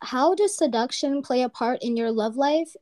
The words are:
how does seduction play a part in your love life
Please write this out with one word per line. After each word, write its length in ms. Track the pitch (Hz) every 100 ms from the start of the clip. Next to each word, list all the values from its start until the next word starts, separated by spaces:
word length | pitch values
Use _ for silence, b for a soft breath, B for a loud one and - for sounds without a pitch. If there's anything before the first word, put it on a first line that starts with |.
how 340 | - 254 302 381
does 220 | 403 -
seduction 640 | 302 226 247 - 285 285
play 200 | - 254
a 60 | 247
part 320 | - 233 247
in 140 | 240 233
your 160 | 233
love 240 | 226 214 233
life 400 | 277 311 330 -